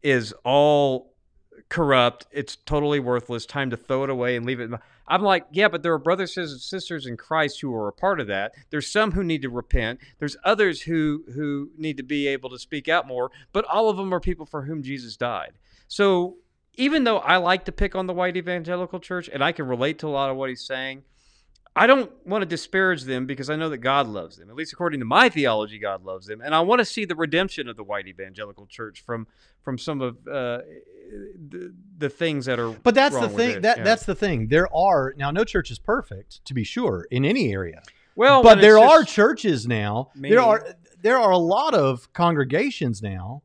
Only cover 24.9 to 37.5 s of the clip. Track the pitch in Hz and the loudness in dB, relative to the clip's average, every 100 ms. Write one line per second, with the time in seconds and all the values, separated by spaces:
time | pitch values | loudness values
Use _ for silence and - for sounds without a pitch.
24.9 | 147 113 165 247 160 135 107 107 107 101 | -6 0 4 4 2 0 0 -4 -6 -8
25.9 | 95 95 92 95 107 131 160 175 247 208 | -8 -10 -12 -12 -12 -2 0 2 2 0
26.9 | - 196 160 160 160 190 - 123 110 101 | -6 -8 -6 -2 -2 -2 -6 -12 -12 -8
27.9 | 101 95 92 95 95 104 98 101 - 110 | -8 -10 -16 -18 -14 -16 -16 -20 -16 -16
28.9 | - - 117 110 _ _ _ - 127 - | -16 -12 -10 -12 _ _ _ -12 -8 -8
29.9 | 143 127 120 - 139 123 120 160 160 _ | -6 -8 -8 -10 -8 -6 -8 -12 -20 _
30.9 | - - 208 208 180 147 175 180 - - | -20 -20 -18 -18 -18 -18 -16 -16 -20 -20
31.9 | 175 147 - 170 143 127 120 117 110 247 | -8 -8 -4 -4 -2 -4 -4 -4 0 2
32.9 | 240 277 - 233 208 240 202 208 233 202 | 4 2 2 -2 -2 -2 0 0 0 2
33.9 | 220 - 185 208 135 110 151 190 160 196 | 0 -2 -4 -2 -2 2 2 2 0 2
34.9 | 165 131 135 139 135 - 190 - 117 - | 2 0 -6 -4 -2 0 -2 -4 -10 -2
35.9 | 247 - 95 - - - 131 104 - 226 | -4 -4 -16 -18 -20 -8 -6 -4 -4 -2
36.9 | 92 - 123 139 254 147 | -4 -4 0 0 0 -2